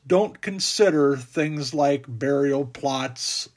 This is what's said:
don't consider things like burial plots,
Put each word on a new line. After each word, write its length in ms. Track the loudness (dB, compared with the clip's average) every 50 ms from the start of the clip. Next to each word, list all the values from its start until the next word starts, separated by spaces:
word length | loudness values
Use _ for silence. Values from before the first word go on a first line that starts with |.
| -2
don't 320 | 2 2 2 2 0 -4 -8
consider 800 | -10 -8 -6 -4 -4 -2 2 4 4 4 6 4 4 4 2
things 560 | 0 -4 -6 -4 -2 -2 -2 -2 -4 -6 -4 0
like 320 | 2 2 2 2 0 -4
burial 560 | -8 -8 -4 -2 0 2 2 2 2 2 0 -2
plots, 840 | -4 -6 -6 -4 -4 -2 -4 -4 -6 -8 -8 -8 -6 -6 -6 -8 -10 _